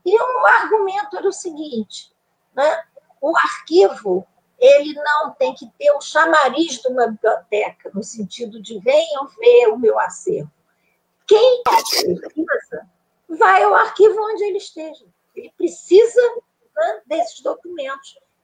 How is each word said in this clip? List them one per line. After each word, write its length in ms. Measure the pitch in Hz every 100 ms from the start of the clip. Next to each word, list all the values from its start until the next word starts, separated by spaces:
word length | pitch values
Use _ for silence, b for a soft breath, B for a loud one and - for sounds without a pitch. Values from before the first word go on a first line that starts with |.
E 160 | 359 440
o 260 | 508 508 539
argumento 680 | - 311 427 392 392 415 370
era 120 | 370
o 40 |
seguinte, 800 | 381 370 302 302 233 214 - - _ _ _ _ 254
né, 280 | 294 330 - _ _ _
o 160 | 285 -
arquivo, 880 | - - - 330 392 - 214 185 - _ _ _
ele 380 | 254 285 302 294
não 360 | 294 302 285
tem 200 | - 262
que 160 | 254 240 _
ter 140 | 285
o 100 | 285
chamariz 800 | - 302 330 311 262 269 330 -
de 60 | 254
uma 180 | 254 226
biblioteca, 840 | 214 226 214 - 208 - - -
no 100 | 196
sentido 560 | 220 226 196 - 226 220
de 200 | 196 220
venham 480 | 220 294 330 277 277
ver 400 | - 453 480 220
o 100 | 254
meu 220 | 220 214
acervo. 500 | 202 - - - 147 _ _ _ _ _ _ _ -
Quem 360 | 427 508 494
quer 140 | 494 466
pesquisa, 1120 | - - 359 - - 302 320 277 - 160 - _ _ _ _
vai 340 | 330 381 381
ao 120 | 415 381
arquivo 440 | 440 - 415 403
onde 240 | 427 427
ele 140 | 415 392
esteja. 480 | - 320 320 285 185 _ _
Ele 200 | - - _
precisa, 640 | 339 - - 370 466 480 480 466 - _ _ -
né, 260 | 494 440 -
desses 360 | 320 349 -
documentos, 760 | 262 - 349 339 269 277 - _ _ _